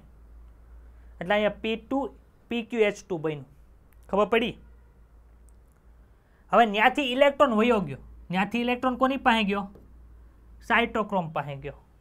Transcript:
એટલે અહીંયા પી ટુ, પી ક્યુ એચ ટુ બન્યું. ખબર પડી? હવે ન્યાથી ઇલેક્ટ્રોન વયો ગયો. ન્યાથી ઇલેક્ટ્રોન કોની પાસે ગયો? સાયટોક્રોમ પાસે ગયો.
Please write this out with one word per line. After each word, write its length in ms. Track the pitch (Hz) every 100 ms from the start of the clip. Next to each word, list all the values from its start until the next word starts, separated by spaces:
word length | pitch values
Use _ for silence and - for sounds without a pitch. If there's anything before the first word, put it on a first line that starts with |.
| - - - - - - - - - - - -
એટલે 120 | 175
અહીંયા 160 | 208 208
પી 260 | 208 220 220
ટુ, 340 | - 269 247 - - - -
પી 160 | 233
ક્યુ 160 | 226 240
એચ 160 | 208 202 -
ટુ 80 | 175
બન્યું. 280 | 156 147 131 - - - - - -
ખબર 160 | 190 202
પડી? 320 | 226 226 - - - - - - - - - - - - _ - - - _ _ _ -
હવે 160 | 202 233
ન્યાથી 460 | 202 233 - 262
ઇલેક્ટ્રોન 420 | 254 285 285 277
વયો 260 | 214 240 220
ગયો. 180 | 156 131 - - -
ન્યાથી 280 | 180 202 240
ઇલેક્ટ્રોન 360 | 240 247 262 247
કોની 220 | 262 269
પાસે 260 | 254 226
ગયો? 240 | 196 202 196 - - - - - - - - - -
સાયટોક્રોમ 640 | 226 233 233 208 196 165
પાસે 260 | 160 143 139
ગયો. 180 | 135 - _ _